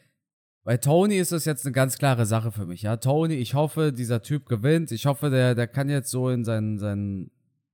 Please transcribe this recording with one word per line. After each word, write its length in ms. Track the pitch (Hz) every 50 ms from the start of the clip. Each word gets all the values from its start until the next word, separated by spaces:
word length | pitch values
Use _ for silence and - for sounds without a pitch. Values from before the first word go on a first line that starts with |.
| _ _ _ _ _ _ _ _ _ _ _ _ _
Bei 140 | - 120 123
Tony 400 | - 139 156 175 196 208 208 185
ist 140 | 180 -
das 140 | 170 160 147
jetzt 180 | 160 151 131 -
eine 100 | 143 120
ganz 260 | 135 135 131 127 -
klare 260 | 143 139 127 117 117
Sache 260 | 98 110 113 110 117
für 140 | 107 104 98
mich. 160 | 85 90 -
Ja, 160 | - 104 113 110
Tony, 380 | - 127 143 156 165 160 160
ich 180 | 135 120 117 131
hoffe, 400 | 143 156 151 - 165 156 151 131
dieser 300 | 120 123 110 120 113 -
Typ 240 | - 147 147 - -
gewinnt. 440 | 123 107 107 143 160 170 165 -
Ich 140 | 117 113 -
hoffe, 240 | 143 139 - - 147
der, 240 | 131 127 127 123 120
der 140 | 117 120 113
kann 220 | - 139 139 139
jetzt 200 | 147 139 131 -
so 220 | - 127 127 127
in 120 | 127 123 113
seinen, 360 | 113 113 110 107 107 107 101
seinen 500 | 101 104 101 101 101 101 98 95 82 - - _ _ _ _ _ _ _